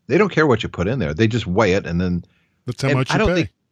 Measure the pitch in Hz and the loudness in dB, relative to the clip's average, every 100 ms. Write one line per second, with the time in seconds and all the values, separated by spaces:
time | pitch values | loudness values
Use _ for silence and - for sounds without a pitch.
0 | - 165 202 156 156 110 - - 90 135 | -2 0 2 2 2 2 -2 -4 -2 -2
1 | 78 80 113 117 90 92 107 95 82 85 | -2 0 0 0 -2 2 2 2 0 -2
2 | 90 87 - _ _ _ - 120 135 131 | 0 -2 -6 _ _ _ -12 -6 -2 0
3 | 131 151 208 180 123 - _ | 0 0 0 0 -2 -8 _